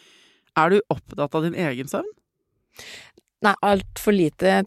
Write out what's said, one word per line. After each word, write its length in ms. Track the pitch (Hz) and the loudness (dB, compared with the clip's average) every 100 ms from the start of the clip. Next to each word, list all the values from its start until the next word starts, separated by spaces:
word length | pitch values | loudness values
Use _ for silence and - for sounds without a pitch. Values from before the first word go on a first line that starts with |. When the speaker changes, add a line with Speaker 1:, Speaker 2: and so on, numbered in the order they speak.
| _ _ _ _ _ - | _ _ _ _ _ 0
Speaker 1:
er 120 | 165 | 2
du 100 | 202 - | 2 0
opptatt 440 | 147 - - 143 160 | -6 -8 -6 -4 -2
av 80 | |
din 100 | 165 170 | -2 -2
egen 300 | 165 123 135 | -4 -4 -6
søvn? 160 | 208 381 - _ _ _ _ _ - - - - _ _ _ | -6 -8 -12 _ _ _ _ _ -20 -20 -20 -20 _ _ _
Speaker 2:
Nei, 120 | 214 196 | 0 2
alt 360 | 202 196 - - | 2 0 -2 -6
for 100 | - | 0
lite, 400 | 208 156 - 185 196 | 2 2 2 2 2